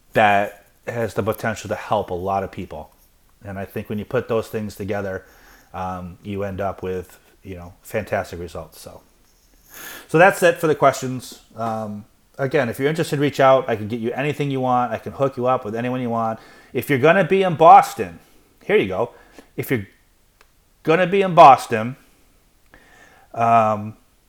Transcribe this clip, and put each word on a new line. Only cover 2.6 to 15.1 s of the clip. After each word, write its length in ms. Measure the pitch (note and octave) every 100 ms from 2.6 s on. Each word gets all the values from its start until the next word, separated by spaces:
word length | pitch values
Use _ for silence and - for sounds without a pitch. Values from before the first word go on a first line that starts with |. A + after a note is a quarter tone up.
| F2+ D2+ D#2+ _ _ _ _ _ G2+
And 140 | F#2+
I 60 | G2
think 240 | - G2+
when 100 | G#2+
you 60 | G2
put 220 | B2+ -
those 200 | A2+ G#2
things 280 | A#2 G#2+ -
together, 500 | G2 G2+ G2 F#2+ - - - - _
um, 440 | F2+ F#2 F#2 F2+ F2+
you 200 | G#2 G2
end 180 | G2 F#2
up 200 | G2 F#2
with, 380 | F#2+ F#2 F2+ - _ _
you 120 | G2 F2+
know, 180 | F2 -
fantastic 580 | - A2+ G2 G#2 F#2 F2
results. 400 | F2 F2+ D#2+ -
So, 220 | - B1 _ _ _ _ _ _ _ - - - -
so 100 | D#3
that's 240 | F#3 F#3+
it 160 | F3+ E3+
for 100 | D#3+
the 80 | C#3+
questions. 640 | D3 B2+ C3 B2+ - - _ A2
Um, 500 | A2+ A2 A2 G#2 G#2 _ _ -
again, 320 | C3+ D3+ A#2+
if 100 | G#2+
you're 100 | C3+
interested, 300 | D#3+ D#3 D3
reach 200 | C#3+ -
out. 280 | C3+ C3 B2
I 60 | A2+
can 120 | G#2
get 120 | A#2
you 120 | A2+
anything 360 | A#2 D3 C#3+ C#3+
you 100 | C3+
want. 320 | B2+ B2 A#2+
I 40 | A2
can 160 | -